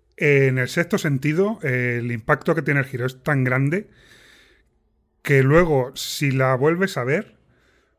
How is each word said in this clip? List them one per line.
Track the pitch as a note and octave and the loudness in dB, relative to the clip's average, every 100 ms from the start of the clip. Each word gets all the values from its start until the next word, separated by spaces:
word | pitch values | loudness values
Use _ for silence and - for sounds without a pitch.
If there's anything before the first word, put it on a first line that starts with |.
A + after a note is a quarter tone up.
| _ - | _ -2
En | D3+ C#3 C3+ C3 | 2 4 4 2
El | B2 | -2
sexto | E3+ E3+ G3+ | -2 -2 -2
sentido, | D#3+ C3 D3+ D#3 G3+ A3+ | -2 -2 -2 0 0 -2
eh, | C#3+ B2+ B2 A#2+ | -4 -2 -2 -4
el | A#2+ | -4
impacto | A#2 C3 D3 - | -6 -2 -2 0
que | D#3+ | -2
tiene | C#3 C#3+ | 0 -2
el | - | -2
giro | B2 B2+ | -4 -6
es | C3 | -6
tan | - C#3 | -2 0
grande | B2+ C3 C#3 F#3 G#3+ _ _ - - _ _ _ _ _ _ _ _ _ | 0 0 0 -2 -6 _ _ -20 -20 _ _ _ _ _ _ _ _ _
que | - C3+ | 0 4
luego, | C3+ D#3+ E3+ C#3 B2 | 6 6 4 2 -2
si | - - - C#3+ | -6 -10 -4 -2
la | C3 C3 B2+ | 0 0 2
vuelves | D3 E3+ F#3+ D3+ | 0 0 -2 -4
a | |
ver, | B2 E3+ - _ _ _ _ _ _ | -2 -4 -4 _ _ _ _ _ _